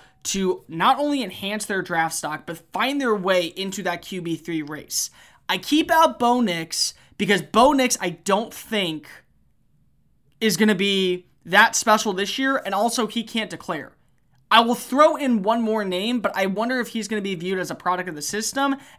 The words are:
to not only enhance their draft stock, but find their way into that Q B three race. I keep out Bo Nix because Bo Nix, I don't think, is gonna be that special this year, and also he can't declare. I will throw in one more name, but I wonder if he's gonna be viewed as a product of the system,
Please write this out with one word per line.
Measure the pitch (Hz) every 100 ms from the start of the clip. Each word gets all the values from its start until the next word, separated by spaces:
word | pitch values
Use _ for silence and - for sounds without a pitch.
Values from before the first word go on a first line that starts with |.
| - _
to | - 196 185 180 -
not | 165 214 254
only | 294 285
enhance | 190 - 196 214 -
their | 190
draft | 180 170 160 -
stock, | 151 151 -
but | 165 -
find | - 247 285
their | 254 214
way | 180 185 165
into | 185 190 202
that | 175 170
Q | - 190
B | 170 160
three | - 165
race. | 143 151 - - - - - _ -
I | 190
keep | - 302 330
out | 320 320 233
Bo | 240 247
Nix | 220 170 165 - - - _ -
because | 170 208
Bo | 147 214 269
Nix, | 277 247 -
I | 185
don't | 165 - 196 226
think, | - - 214 175 156 - - _ _ _ _ _ _ _ _ _ _ _ _
is | 220 185
gonna | 214 185
be | 196 196 185 180 - _ 170
that | 196 220
special | - 233 214 220
this | 190 196 -
year, | 269 269 -
and | 196
also | 233 233 214
he | 233
can't | 226 226 202
declare. | 160 - 156 - - _ _ _ _ _
I | 220
will | 233 233
throw | - 262 311 285
in | 269 226
one | 190 233
more | 220 220 196
name, | 185 214 247
but | 196 -
I | 190
wonder | 190 240 254
if | 226
he's | 226 208
gonna | 214
be | 196 180
viewed | 175 190
as | 165
a | 160
product | 175 180 180
of | 151
the |
system, | - 208 220 269 277 269 -